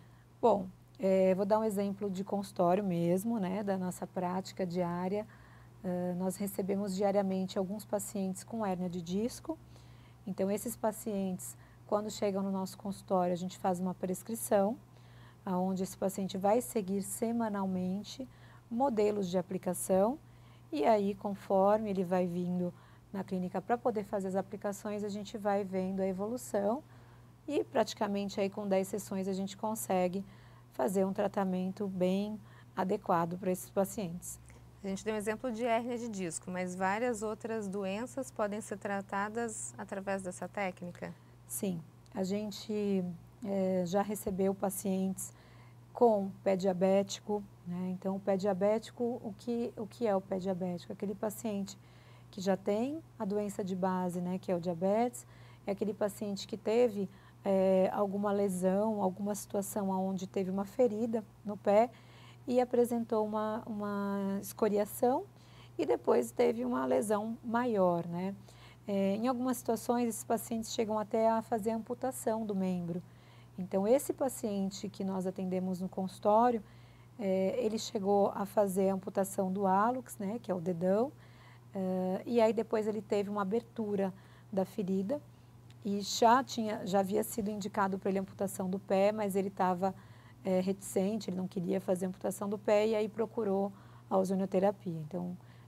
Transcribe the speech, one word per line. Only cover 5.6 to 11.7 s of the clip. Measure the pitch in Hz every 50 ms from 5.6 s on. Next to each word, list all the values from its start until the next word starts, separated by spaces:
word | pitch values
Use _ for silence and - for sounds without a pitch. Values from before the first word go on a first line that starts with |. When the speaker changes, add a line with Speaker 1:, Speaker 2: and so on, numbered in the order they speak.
| - - - - - 185
Speaker 1:
Ah, | 180 180 180 180 175
nós | 175 185 190 185
recebemos | - 202 196 - - 196 180 196 190 208 202 185
diariamente | 190 208 196 196 202 196 190 190 190 190 190 - 214
alguns | 190 180 208 220 -
pacientes | - - 202 202 - - 202 190 190 185 190 -
com | - 233 226 214
hérnia | 190 185 175 180 180
de | 170 180 165
disco. | 170 180 202 220 254 - - - - 320 - - - - - - - - - - - - - -
Então, | 202 185 - 196 196
esses | 202 208 - 240 226
pacientes, | - - 220 214 - - 226 202 196 190 190 185 180 - - - - - -